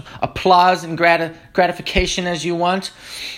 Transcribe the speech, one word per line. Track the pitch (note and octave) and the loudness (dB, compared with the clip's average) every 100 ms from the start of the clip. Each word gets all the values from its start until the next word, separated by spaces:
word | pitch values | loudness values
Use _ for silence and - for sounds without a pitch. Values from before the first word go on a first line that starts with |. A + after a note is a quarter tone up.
| - - | -16 -8
applause | - - F#3+ F3+ F3+ F3+ | -8 0 4 6 6 2
and | E3 D#3+ | -4 0
grati-, | E3+ E3 E3 E3 - | 2 2 0 -8 -4
gratification | - F3 E3+ - F#3+ F3+ - F3+ | 0 0 -2 -4 -2 0 -2 -4
as | E3 E3 | -4 -4
you | |
want. | E3+ F3 F#3+ - - - - - | -2 0 -2 -4 -14 -18 -14 -14